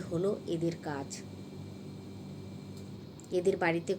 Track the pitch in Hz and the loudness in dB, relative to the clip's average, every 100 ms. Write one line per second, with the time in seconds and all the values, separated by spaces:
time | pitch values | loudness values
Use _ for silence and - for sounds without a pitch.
0 | 185 170 190 214 - 170 165 160 160 139 | 4 2 4 2 0 2 2 2 -2 -2
1 | 143 - - - - - - - - - | -2 -6 -8 -10 -10 -10 -10 -10 -10 -10
2 | - - - - - - - - - - | -10 -10 -10 -10 -10 -10 -10 -10 -10 -10
3 | - - - 185 180 185 175 170 170 | -10 -12 0 4 6 6 6 6 4